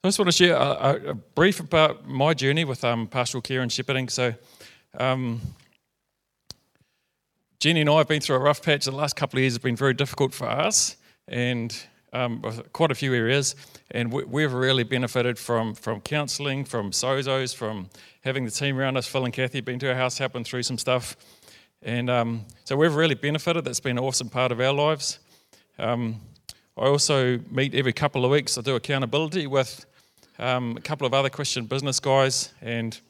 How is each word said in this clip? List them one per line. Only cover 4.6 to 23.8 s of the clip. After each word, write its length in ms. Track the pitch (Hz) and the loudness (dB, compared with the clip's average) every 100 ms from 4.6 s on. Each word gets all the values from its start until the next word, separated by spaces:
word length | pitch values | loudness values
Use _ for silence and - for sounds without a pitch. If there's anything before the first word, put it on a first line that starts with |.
| - - _ - | -20 -20 _ -2
um, 440 | 131 131 127 117 - - _ _ _ _ _ _ _ _ _ - _ _ _ _ _ _ _ _ _ _ | 0 0 -2 -4 -8 -12 _ _ _ _ _ _ _ _ _ -20 _ _ _ _ _ _ _ _ _ _
Jenny 220 | 147 165 | 2 4
and 80 | 151 | 6
I 80 | 156 | 4
have 100 | 151 | 4
been 140 | 151 | 0
through 140 | - 131 | 2 2
a 40 | |
rough 220 | 139 147 | 4 2
patch. 240 | - 143 139 | 2 2 0
The 40 | |
last 260 | 135 143 - | -2 -4 -2
couple 220 | 143 131 | -2 2
of 40 | |
years 100 | 131 | 0
have 100 | 120 | 0
been 140 | 127 120 | -2 0
very 160 | 139 | 0
difficult 400 | 123 139 - 135 | 2 -2 0 -2
for 160 | - 120 | -2 -4
us, 480 | 113 180 214 - - _ _ - | 0 2 2 0 -6 _ _ -8
and, 480 | 123 123 123 113 - - _ _ | -4 -2 -2 -6 -8 -14 _ _
um, 280 | 123 123 113 - 113 - | -4 -2 -2 -6 -8 -12
quite 180 | - 160 | 0 0
a 40 | |
few 180 | 131 139 | 2 0
areas. 420 | 123 113 139 135 - - - _ | 2 2 2 0 -4 -18 -20 _
And 200 | 120 117 | -4 -2
we, 140 | 120 | -4
we've 280 | - 131 151 | -4 -2 0
really 320 | 127 131 131 | 2 2 2
benefited 540 | 113 131 123 127 120 117 | 0 -2 0 0 0 -2
from, 360 | - 117 113 | -2 0 0
from 260 | 104 - 104 | -4 -6 -6
counselling, 640 | - 151 147 - 143 135 | -4 -4 -2 -4 -4 -4
from 260 | 135 117 101 | -4 -4 -4
sozos, 640 | 92 127 135 135 135 127 | -2 0 0 0 -2 -2
from 360 | - 110 107 95 - - _ | -4 -6 -6 -10 -16 -20 _
having 240 | 135 135 123 | -4 -2 -4
the 40 | |
team 280 | - 143 135 | -2 -2 0
around 180 | 135 131 | 0 0
us. 100 | 123 | -2
Phil 200 | 135 127 | -2 -2
and 60 | |
Kathy 260 | 117 127 139 | -2 -4 -4
have 60 | 117 | -6
been 120 | 123 | -4
to 100 | 135 | -2
our 40 | |
house 220 | 127 127 - | 0 0 0
helping 260 | 135 123 | -4 -4
through 200 | 113 127 | -6 -6
some 160 | 120 123 | -4 -4
stuff. 380 | - 127 - - - _ - - _ _ | 0 0 0 -14 -20 _ -20 -20 _ _
And, 260 | - 120 123 | -6 -2 2
um, 380 | 123 117 113 101 - | 2 2 -4 -8 -18
so 120 | - 135 | -4 2
we've 180 | 165 | 4
really 200 | 147 165 | 4 2
benefited. 500 | 131 143 151 170 170 | 2 0 -2 0 -2
That's 140 | 127 | -2
been 200 | 123 | -4